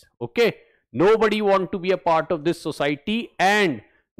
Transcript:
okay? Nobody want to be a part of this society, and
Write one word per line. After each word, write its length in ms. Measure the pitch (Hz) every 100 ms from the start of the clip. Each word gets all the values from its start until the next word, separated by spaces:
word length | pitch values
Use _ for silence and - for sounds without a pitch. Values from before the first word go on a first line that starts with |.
| _ -
okay? 300 | 120 - 226 - _ _ _ 117
Nobody 440 | 180 220 220 214
want 260 | 208 190 180
to 120 | 196
be 120 | 180
a 100 | 185 -
part 180 | 160 156
of 120 | 170
this 120 | 151 160 160
society, 580 | 139 143 147 - 220 214 -
and 400 | 185 208 196 117 - _ _ -